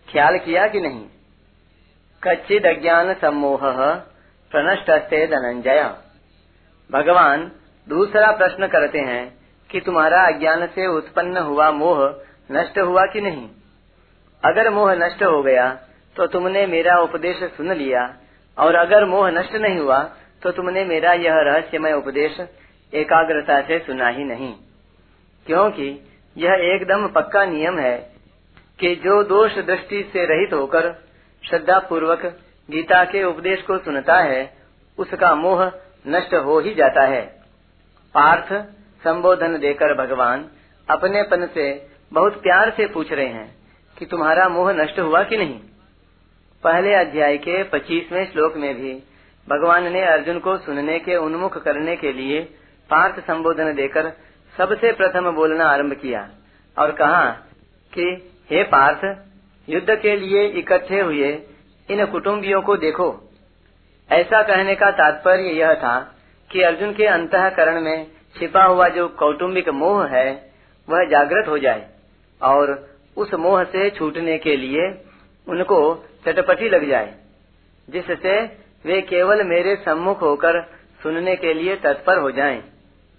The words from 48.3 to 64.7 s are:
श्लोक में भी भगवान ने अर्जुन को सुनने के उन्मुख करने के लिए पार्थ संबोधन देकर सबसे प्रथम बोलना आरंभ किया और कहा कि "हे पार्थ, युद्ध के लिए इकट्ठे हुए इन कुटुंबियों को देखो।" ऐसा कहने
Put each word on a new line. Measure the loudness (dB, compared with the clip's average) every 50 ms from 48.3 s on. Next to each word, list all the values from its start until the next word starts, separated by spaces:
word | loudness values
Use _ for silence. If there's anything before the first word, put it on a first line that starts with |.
श्लोक | -2 0 0 0 -2
में | -4 -6 -6 -6
भी | -8 -8 -10 -10 -12 -16 _ _ _ _ _ _ _ -8 -4
भगवान | -4 0 2 2 2 2 0 -2 -2
ने | -2 0
अर्जुन | 2 2 0 0 -2 -6 -4
को | -4 -4 -4 -4
सुनने | -6 -8 -8 -6 -4 -4 -4 -4
के | -4 -2 -2
उन्मुख | -2 -2 -2 -4 -4 -6 -6 -6 -6 -4
करने | -4 -4 -2 -4 -6 -6
के | -4 -4 -6 -6
लिए | -6 -6 -6 -4 -6 -6 -10 -14 _ _ _ _ _ _ 0
पार्थ | 2 2 2 2 -2 -4
संबोधन | -6 -6 -4 -2 -2 -2 -2 -2 -2 -4 -2
देकर | -4 -4 -4 -2 -4 -4 -4 -6 -14 _ _ _ _ _ _ -6 -4
सबसे | -2 -2 -2 0 0 0
प्रथम | 0 2 0 0 0 0 -2 -2
बोलना | 0 0 0 0 0 2 2
आरंभ | 2 2 2 0 -4 -6
किया | -8 -8 -8 -8 -8 -8 -12 -18 _ _ _ _ _ _ _ -4 -2
और | -2 0
कहा | 0 0 2 2 4 2 2 0 -2 -6 -14 -20 _ _ _ _ _ _ _ _ -8
कि | -6 -4 -4 -4 -8 -12 -20 _ _ _ -4
"हे | -2 -2 0
पार्थ, | 2 4 4 4 4 2 0 -4 -6 -6 -8 -16 -20 _ -20 _ _ _ _ _ -6
युद्ध | -6 -4 0 0 0
के | 0 2 0 0
लिए | 0 -2 0 2 2 2 0
इकट्ठे | -2 -4 -2 2 0 0 0 0 -2 -2
हुए | -2 0 0 0 -2 -2 -2 -6 -10 -18 -20 _ _ _ _ _ _ -6
इन | -2 -2 -2
कुटुंबियों | -2 -2 -4 -4 -4 -4 -4 -2 -2 -2 0
को | 0 0 0
देखो।" | 0 0 -2 -2 0 -2 -4 -4 -6 -14 -20 _ _ _ _ _ _ _ _ _ _ _ _ _ _ _ 0
ऐसा | 0 2 2 2 2 2
कहने | 2 2 2 0 2 0